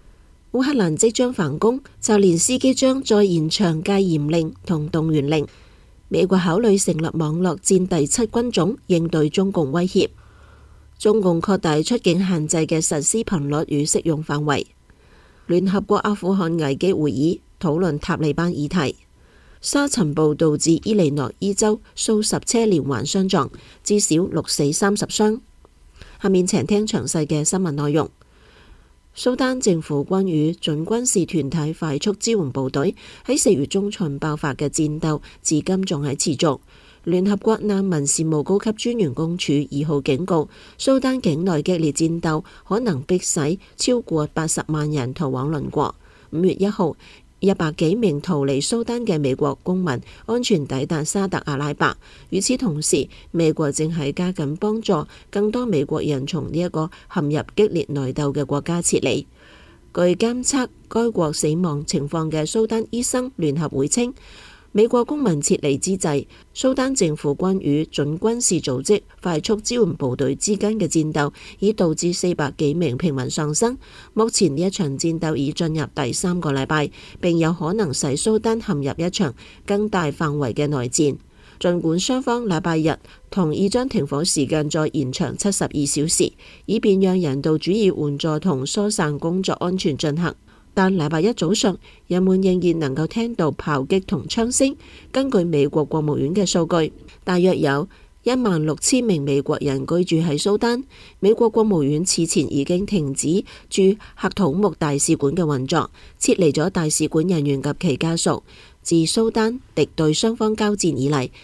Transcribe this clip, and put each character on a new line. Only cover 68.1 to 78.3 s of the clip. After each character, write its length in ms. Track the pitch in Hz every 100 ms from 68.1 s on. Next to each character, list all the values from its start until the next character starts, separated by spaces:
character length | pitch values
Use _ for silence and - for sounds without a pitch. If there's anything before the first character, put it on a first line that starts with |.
| 160
軍 200 | 220 240
事 220 | 240 165
組 220 | 147 123
織 180 | 135 208 - -
快 200 | 185 156
速 160 | - 208
支 180 | -
援 200 | 240 185 -
部 200 | 135 123
隊 200 | 131 139
之 200 | - 196
間 240 | 208 220
嘅 80 | 180
戰 240 | 165 156
鬥 220 | 156 143 - - -
已 160 | 202
導 220 | 214 175 156
致 180 | 175
四 220 | 175 180 175
百 180 | 143 -
幾 200 | 147 160
名 200 | 160 123
平 200 | 170 135
民 100 | 131
喪 260 | 151 151
生。 240 | 151 226 269 - - -
目 160 | 214 226
前 260 | - 180 139
呢 60 |
一 80 | 185
場 180 | 190 151 139
戰 240 | 165 165
鬥 160 | 165 139
已 160 | 139
進 220 | - 165
入 100 | 156 131 -
第 180 | 123
三 260 | - 185 175
個 140 | 160
禮 140 | 139 135
拜， 240 | 156 143 - - -
並 200 | 180 165
有 120 | 160
可 220 | 170 160
能 180 | 220 175
使 140 | 127 147
蘇 280 | 143 220